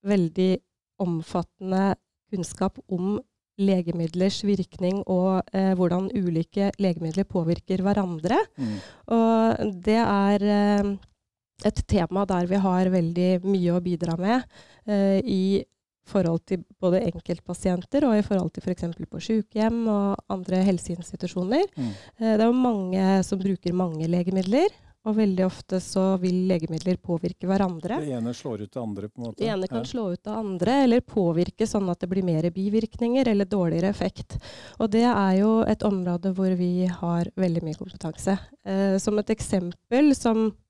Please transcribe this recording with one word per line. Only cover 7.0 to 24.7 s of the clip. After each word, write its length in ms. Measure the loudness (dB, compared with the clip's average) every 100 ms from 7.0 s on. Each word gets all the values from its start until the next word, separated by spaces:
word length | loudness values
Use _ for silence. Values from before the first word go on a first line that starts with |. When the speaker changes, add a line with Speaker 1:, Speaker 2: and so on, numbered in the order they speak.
| -4 -2
Speaker 1:
påvirker 540 | -2 0 0 -2 -2 -2
hverandre. 560 | 0 0 -2 -4 0 0 0 -4
Speaker 2:
Mm. 200 | -4 -4 -10 -20 -2
Speaker 1:
Og 760 | 2 4 4 2 2 -2 -2
det 160 | 0 2
er, 440 | 2 2 4 4
eh, 540 | 2 2 4 2 0 -6 -12 _ _ _ _ _
et 220 | -2 -2 0
tema 380 | 0 2 0 0
der 200 | 0 2
vi 100 | 2
har 300 | 2 2 2
veldig 560 | 2 0 2 2 2
mye 260 | 2 2 2
å 80 | 0
bidra 360 | 0 -2 -2 -2
med, 260 | 0 0 -2 -20 -20 _ -2
eh, 340 | 2 4 2
i 400 | 2 0 2 0 -2 _ _ _ -4
forhold 380 | 0 0 -2
til 180 | -4 -8 -8 -4
både 180 | 0 2
enkeltpasienter 1000 | 0 -6 -8 -8 -8 -4 -2 -2 -2 0
og 140 | 2 2
i 40 |
forhold 300 | 2 -2 -2
til 100 | -6
for 120 | -6
eksempel 320 | -4 -6 -8 -10
på 140 | -10
sykehjem 640 | -2 -2 -2 -2 0 0 0
og 300 | 0 0 -4 _
andre 280 | -8 -2 2
helseinstitusjoner. 1000 | 2 0 -4 -10 -10 -8 -6 -4 0 0 0 -2
Speaker 2:
Mm. 100 | -6 -6 -18 _
Speaker 1:
Eh, 160 | 0 2
det 40 |
er 100 | 4
jo 20 |
mange 720 | 4 2 0 -2 0 2 2
som 140 | 0 -2
bruker 340 | -2 -2 -2
mange 340 | -2 -2 -2 0
legemidler, 640 | 0 0 0 2 2 2